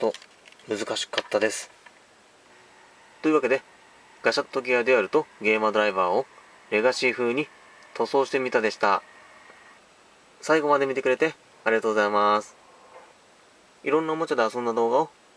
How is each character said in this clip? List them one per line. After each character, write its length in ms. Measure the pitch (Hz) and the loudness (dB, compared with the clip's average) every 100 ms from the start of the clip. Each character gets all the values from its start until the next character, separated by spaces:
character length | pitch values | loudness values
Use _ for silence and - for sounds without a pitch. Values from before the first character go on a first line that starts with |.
ょ 60 | 113 | -4
っ 20 | |
と 20 | - - _ - - - | -4 -12 _ -20 -16 -8
難 280 | 104 110 110 | -6 -6 -6
し 120 | - | -6
か 140 | - - | -6 -2
っ 40 | |
た 100 | 107 | 0
で 100 | 107 | -2
す。 220 | - - _ - _ _ _ _ _ _ - - - - - - - | -4 -14 _ -20 _ _ _ _ _ _ -20 -20 -20 -20 -20 -20 -4
と 60 | 156 | 0
い 20 | |
う 40 | 151 | 2
わ 60 | |
け 80 | 127 | 2
で、 140 | 135 - _ _ - - - | -2 -4 _ _ -20 -20 -6
ガ 100 | 123 | -2
シ 80 | 127 | -2
ャ 40 | |
ッ 20 | - | -4
ト 140 | 135 | -6
ギ 140 | 127 123 | -2 0
ア 80 | |
デ 100 | 117 | 2
ュ 60 | 127 | 2
ア 20 | |
ル 80 | 95 | 2
と 160 | 151 151 - | -2 -2 -4
ゲ 160 | 107 110 | -2 0
ー 20 | |
マ 100 | 107 | 0
ー 20 | |
ド 80 | 107 | 0
ラ 80 | 104 | 0
イ 40 | |
バ 200 | 95 90 | 0 0
ー 20 | |
を 140 | 101 135 - - - - | 0 -4 -12 -20 -20 -4
レ 120 | 107 | 0
ガ 120 | 123 | 0
シ 160 | 123 127 | 0 -2
ー 40 | |
風 200 | 117 120 | -2 -2
に 140 | 127 151 - - - - - | -2 -6 -12 -20 -20 -12 -8
塗 100 | 113 | -2
装 200 | 139 135 | 0 0
し 40 | |
て 100 | 139 | -2
み 120 | 127 | 0
た 100 | 120 | 0
で 100 | 110 | 0
し 60 | - | 0
た。 240 | 104 95 - - - - - - - - _ _ _ _ _ - | 0 0 -2 -20 -20 -20 -20 -20 -20 -20 _ _ _ _ _ -8
最 200 | - 156 | 0 2
後 80 | 147 | 4
ま 80 | 143 | 2
で 80 | 135 | 2
見 80 | |
て 80 | 131 | 0
く 80 | 131 | 0
れ 80 | 127 | 0
て 160 | 160 - _ _ 110 | 0 -4 _ _ 0
あ 40 | |
り 80 | 110 | 0
が 40 | |
と 60 | 110 | 2
う 20 | |
ご 40 | 107 | 2
ざ 100 | 104 | 2
い 40 | |
ま 320 | 104 104 104 | 2 2 2
す。 140 | 107 - - - - - - - _ _ _ _ _ _ | -2 -18 -20 -20 -20 -20 -20 -20 _ _ _ _ _ _
い 60 | 139 | -2
ろ 120 | 151 | 0
ん 60 | 160 | 0
な 60 | |
お 20 | 160 | -4
も 120 | 156 | -2
ち 60 | |
ゃ 20 | 131 | 0
で 80 | |
遊 180 | 110 120 | 0 -2
ん 40 | 120 | -4
だ 80 | |
動 160 | 117 117 | 0 2
画 80 | 131 | 2
を 100 | 160 _ _ | 0 _ _